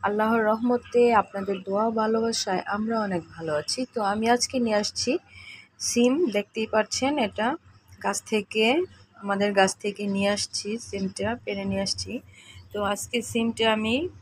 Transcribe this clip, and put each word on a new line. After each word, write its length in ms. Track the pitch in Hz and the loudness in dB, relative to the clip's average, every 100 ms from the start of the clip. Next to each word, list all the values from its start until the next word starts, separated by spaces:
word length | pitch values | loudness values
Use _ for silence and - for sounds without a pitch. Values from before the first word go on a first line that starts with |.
আল্লাহর 400 | 196 208 220 226 214 | -2 0 2 4 4
রহমতে 500 | 220 240 247 - 240 240 | 2 2 0 2 4 6
আপনাদের 420 | 226 196 196 196 190 | 6 2 -4 -4 -4
দোয়া 200 | 190 196 226 | -2 0 0
ও 60 | 220 | 0
ভালোবাসায় 640 | 220 226 226 226 - 185 - | 0 2 0 -2 -2 -2 -2
আমরা 220 | 208 220 226 208 | -4 -2 -2 0
অনেক 160 | 180 165 | -2 -4
ভালো 200 | - 165 151 | -10 -4 -4
আছি। 200 | 156 - 254 | -2 -6 -4
তো 80 | - 202 | -2 -2
আমি 140 | 208 226 | 0 2
আজকে 220 | 240 - 262 | 2 2 0
নিয়ে 180 | 233 208 | 2 2
আসছি 300 | 208 - - 320 _ - - - - _ - | 0 -4 -2 -2 _ -20 -20 -20 -20 _ -2
সিম, 240 | 240 240 277 349 | 2 4 4 2
দেখতেই 360 | 202 202 - 220 | 0 -4 -6 0
পাচ্ছেন 380 | 214 208 - 262 294 214 | 0 0 0 0 0 -2
এটা 220 | - 220 320 - - _ - | 0 -2 -2 -8 -20 _ -6
গাছ 160 | 202 202 - | -4 -4 -2
থেকে, 340 | 214 202 220 220 285 370 - - - | -2 -2 2 2 2 0 -8 -20 -12
আমাদের 300 | 202 196 208 196 | -4 0 2 4
গাছ 140 | 190 - | 4 2
থেকে 200 | 208 202 208 | -6 -4 -4
নিয়ে 160 | 196 202 | 0 2
আসছি 380 | 208 - - 202 226 | 0 -2 -6 -6 -8
সিমটা, 440 | - 196 190 - 202 240 | -6 -6 -6 -4 -4 -4
পেড়ে 220 | - 202 | -6 -6
নিয়ে 180 | 196 196 196 | -4 -2 -2
আসছি। 260 | - 185 233 - - - - - | -4 -6 -10 -12 -20 -20 -20 -10
তো 80 | 208 202 | -4 -2
আজকে 240 | 202 - 240 233 | -2 -4 -6 -2
সিমটা 340 | 240 226 226 226 | -2 -2 0 2
আমি 220 | 220 220 247 359 - | 2 0 -2 -2 -8